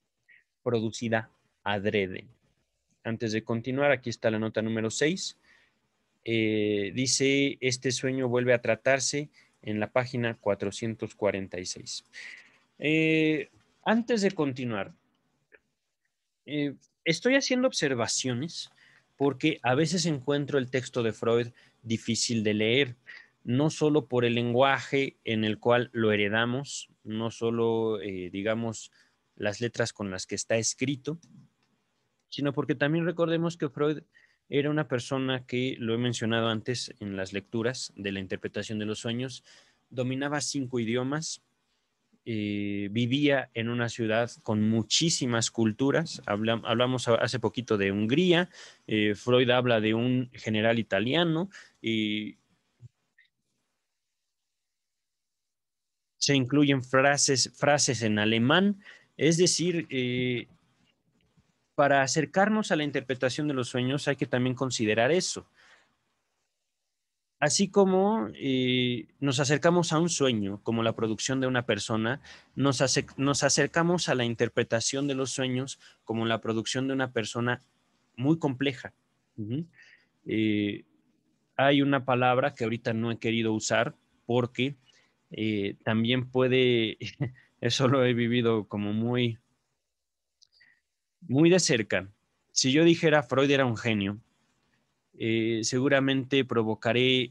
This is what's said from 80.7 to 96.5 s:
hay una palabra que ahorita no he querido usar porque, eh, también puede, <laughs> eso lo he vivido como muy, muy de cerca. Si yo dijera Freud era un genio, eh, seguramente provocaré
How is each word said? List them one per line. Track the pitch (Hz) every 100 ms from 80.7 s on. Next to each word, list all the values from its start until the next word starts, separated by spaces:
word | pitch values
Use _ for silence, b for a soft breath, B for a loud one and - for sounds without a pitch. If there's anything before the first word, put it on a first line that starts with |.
| 101 - _ _ _ _ _ _ -
hay | 135 143
una | 139 139 131
palabra | 123 127 123 139
que | -
ahorita | 113 117 120
no | 113 117
he | 113
querido | 117 117 113
usar | 110 - 110 135 - _ _ -
porque, | 123 120 - 131 139 b b b b _
eh, | - 110 107 101 -
también | 117 110 113 127 127
puede, | 127 127 131 127 120 110 -
<laughs> | 104 - 131 B B B
eso | 120 - 131
lo | 135 123
he |
vivido | 120 117 123 117 113 95
como | 104 104
muy, | 107 117 123 120 110 _ _ _ _ _ _ _ _ _ _ _ b b b b _ _ _
muy | 170 131 170
de | 185
cerca. | 165 123 101 98 95 - _ _ _
Si | - 131
yo | 147
dijera | 170 165 160 151
Freud | 127 131 139
era | 139 127
un | 107
genio, | 120 107 98 104 - _ _ _ _ _ _ _ _ -
eh, | 113 113 113 113
seguramente | 113 127 139 139 135 135 127 139
provocaré | 127